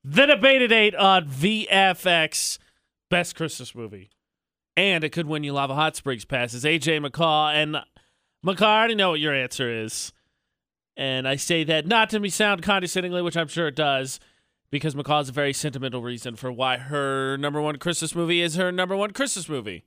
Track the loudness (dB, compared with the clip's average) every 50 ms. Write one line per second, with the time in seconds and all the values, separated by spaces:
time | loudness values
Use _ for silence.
0 | -12 0 2 4 6 6 6 6 6 6 6 6 4 4 4 4 4 4 4 4
1 | 6 6 6 6 4 0 -2 0 0 0 2 0 0 2 4 4 4 4 2 2
2 | 2 2 2 2 2 0 -2 -4 -4 -4 -6 -8 _ _ _ _ _ _ _ _
3 | _ _ 0 0 0 -2 -6 -8 -8 -8 -8 -10 -14 -14 -14 -14 -14 -14 -14 -18
4 | -20 -20 _ _ _ _ _ _ _ _ _ _ _ _ _ 2 2 4 2 0
5 | 0 -2 -4 -4 -4 -4 -4 -4 -4 -4 -2 -2 -2 -2 0 0 0 0 -2 -4
6 | -6 -6 -6 -6 -6 -4 -4 -2 -2 -4 -4 -2 0 0 0 2 0 0 0 0
7 | -2 -4 -2 0 2 2 4 2 2 2 2 0 0 0 -2 -6 -8 _ _ _
8 | _ _ _ _ _ _ _ _ -4 -4 0 4 4 6 6 6 4 2 2 2
9 | 2 2 2 0 0 0 0 0 -2 -4 -4 -4 -4 -4 -4 -4 -6 -6 -8 -8
10 | -10 -10 -14 _ _ _ _ _ _ _ _ _ _ _ _ _ _ _ _ -6
11 | -4 -4 -4 -2 -2 -2 -2 -2 0 0 0 0 2 2 0 0 2 2 2 2
12 | 2 2 0 -2 -2 -2 0 0 2 2 2 0 0 0 0 0 0 -2 -2 -4
13 | -2 -2 -2 -2 -2 -2 -2 -2 -2 -2 -2 -2 -2 -2 0 0 0 0 0 0
14 | -2 -6 -8 -12 -16 _ _ _ _ _ _ _ _ _ -6 -4 -4 -4 -4 -4
15 | -2 0 0 0 0 -2 -2 -2 -2 0 -2 -2 -4 -6 -6 -6 -6 -6 -6 -6
16 | -6 -8 -8 -8 -10 -12 -10 -8 -8 -8 -4 -2 0 0 0 -2 -4 -4 -4 -2
17 | -2 0 0 -2 -2 -2 -2 -4 -4 -4 -2 -2 -2 -2 -4 -4 -4 -4 -4 -4
18 | -4 -4 -4 -2 0 0 2 2 0 0 0 0 -2 0 0 0 -2 0 0 -2
19 | -2 -2 -2 -4 -4 -2 -4 -6 -6 -6 -6 -6 -6 -8 -10 -12 -14